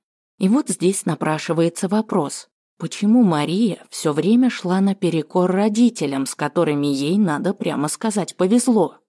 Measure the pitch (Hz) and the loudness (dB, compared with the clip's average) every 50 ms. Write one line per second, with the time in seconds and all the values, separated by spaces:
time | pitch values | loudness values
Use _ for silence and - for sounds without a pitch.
0 | _ _ _ _ _ _ _ - 190 190 220 285 302 - 202 - 165 180 196 - | _ _ _ _ _ _ _ -2 0 2 2 2 0 -2 -4 -2 0 0 0 0
1 | - 185 165 - - 156 156 151 - - 165 156 165 165 165 - - 180 185 214 | -2 -4 -4 -4 -2 -4 -4 -4 -4 -4 0 0 0 0 0 -2 -4 -2 -2 -2
2 | 220 214 - 196 151 139 - - - _ _ _ _ _ _ - - 160 - - | -2 0 0 -2 -2 -2 -6 -12 -16 _ _ _ _ _ _ -12 -12 -10 -8 -2
3 | - 202 220 247 247 190 165 147 147 147 165 196 233 220 170 - - _ - - | 0 2 4 6 6 4 4 2 0 -2 -2 0 0 0 -2 -4 -10 _ -12 -4
4 | - 160 147 151 165 185 220 247 254 247 - - - 180 180 190 196 202 190 190 | -2 -2 0 0 2 2 4 4 2 2 0 -2 -4 -2 0 2 2 0 0 0
5 | - 170 160 160 151 - - 190 180 180 180 190 208 220 208 220 247 240 233 - | -2 -2 -2 -2 -4 -2 0 0 0 2 2 2 0 0 2 4 2 2 2 0
6 | 170 143 139 135 135 131 - - 156 147 - 175 170 156 147 143 143 143 143 135 | -4 -4 -4 -4 -6 -6 -6 -6 -6 -4 0 0 0 0 0 0 0 -2 -2 -2
7 | 139 147 175 208 214 175 147 143 - 180 196 - - 175 147 127 143 151 - - | -2 0 2 2 2 2 0 -2 -2 -4 -4 -4 -4 -4 -4 -2 -4 -4 -4 -4
8 | - 226 208 214 170 - - - 180 185 214 247 240 - 240 220 170 143 - - | -4 -4 -2 -4 -4 -6 -4 -2 0 2 2 2 2 4 2 2 2 0 -2 -10
9 | _ | _